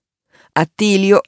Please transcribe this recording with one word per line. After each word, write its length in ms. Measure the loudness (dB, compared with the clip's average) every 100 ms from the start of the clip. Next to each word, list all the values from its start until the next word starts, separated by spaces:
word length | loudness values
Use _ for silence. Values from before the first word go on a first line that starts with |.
| _ _ _ _ _ -6
Attilio, 640 | -6 -2 0 0 2 0